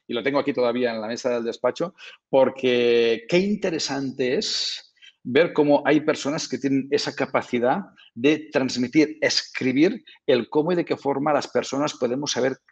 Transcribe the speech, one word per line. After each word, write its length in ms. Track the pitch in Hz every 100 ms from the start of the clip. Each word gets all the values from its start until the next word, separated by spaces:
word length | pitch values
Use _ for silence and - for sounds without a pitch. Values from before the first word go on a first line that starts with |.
| -
y 60 |
lo 100 | 120
tengo 180 | 143 139
aquí 120 | 135
todavía 400 | 131 123 120 123
en 80 | 113
la 60 | 110
mesa 240 | 120 127
del 140 | 120
despacho 500 | 117 110 123 123 170 - - - _
porque 960 | 135 127 - 127 123 120 120 117 117 -
qué 100 | 175
interesante 960 | 196 208 185 156 - 139 135 131 127 147
es 460 | 220 - - - - _ - _ -
ver 240 | 127 175
cómo 300 | - 147 143
hay 160 | 139 151
personas 480 | 151 - 135 160 -
que 100 | 123
tienen 280 | 139 135 135
esa 240 | 143 143
capacidad 640 | - 131 127 123 123 120 165 190 - -
de 340 | - 131 151 -
transmitir, 640 | 143 131 120 123 151 151 156
escribir 840 | 127 - - - 131 131 170 240 - -
el 240 | - 127 110
cómo 240 | 151 156
y 40 | 180
de 80 |
qué 120 | 160 135
forma 360 | 139 135 151
las 160 | 143 -
personas 460 | 123 - 135 147
podemos 360 | - 123 127 143
saber, 260 | 120 131 131 _